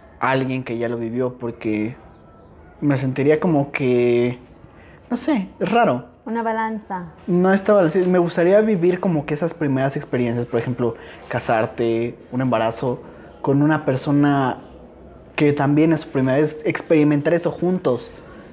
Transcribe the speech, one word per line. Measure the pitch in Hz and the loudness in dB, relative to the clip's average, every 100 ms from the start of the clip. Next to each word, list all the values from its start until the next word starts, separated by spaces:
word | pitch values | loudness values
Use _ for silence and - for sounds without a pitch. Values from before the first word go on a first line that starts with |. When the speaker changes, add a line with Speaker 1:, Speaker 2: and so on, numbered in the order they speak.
| - - | -20 -6
Speaker 1:
alguien | 120 131 131 131 123 | -2 0 -2 -6 -6
que | 117 | -4
ya | 117 | -4
lo | 117 | -4
vivió | 113 120 127 123 | -4 -4 -4 -4
porque | 117 110 113 107 107 139 - - - - - - - - | -10 -6 -4 -2 -4 -8 -20 -20 -20 -20 -20 -20 -20 -4
me | 147 135 | 0 0
sentiría | 131 131 139 156 | 0 0 2 2
como | 190 151 139 | 2 0 0
que, | - 131 123 120 120 123 123 - - - - - - - | -2 0 2 2 2 0 -4 -14 -20 -20 -20 -20 -20 -8
no | 247 | -6
sé, | - 262 185 - | -2 -2 -2 -6
es | - | 0
raro". | 233 208 123 - - - | 2 2 0 -6 -16 -8
Speaker 2:
Una | 226 | -6
balanza. | 226 220 220 220 - 185 170 - - | -4 -4 -4 -8 -8 -10 -10 -14 -2
Speaker 1:
No | 180 185 | 2 4
estaba, | 196 196 208 175 196 180 | 2 4 4 4 2 2
me | 180 | 2
gustaría | 170 185 175 202 | 2 2 4 4
vivir | 220 196 175 180 | 4 2 2 2
como | - 160 - | 0 0 -2
que | |
esas | 147 170 - | -4 -4 -2
primeras | 147 131 135 143 | -2 0 0 -4
experiencias, | - 127 120 117 120 | -4 -2 0 -2 -2
por | 117 | -2
ejemplo, | 113 123 120 - - - - | -2 -2 -2 -4 -14 -20 -8
casarte, | 120 - 113 110 - 117 113 117 - - | -6 0 0 0 -2 -2 0 -4 -8 -8
un | 127 | -4
embarazo, | 131 113 110 110 131 123 - - - - | 0 0 0 -2 -4 -6 -10 -20 -20 -6
con | - 139 | 0 2
una | 147 156 | 4 2
persona | 151 131 - 143 143 139 131 - - - - - - - - - | 0 -2 0 2 2 2 -2 -4 -12 -20 -20 -20 -20 -20 -14 0
que | 147 | 0
también | 143 143 147 160 | 2 2 4 4
es | 156 | 2
su | - | -2
primera | 139 131 131 | -2 0 2
vez, | 151 151 196 | 0 -2 -6
experimentar | - - 160 147 147 151 | -6 2 4 4 2 2
eso | 170 170 | 0 -2
juntos. | - 175 180 151 120 - - - - - | -2 -2 0 0 -2 -6 -18 -20 -20 -20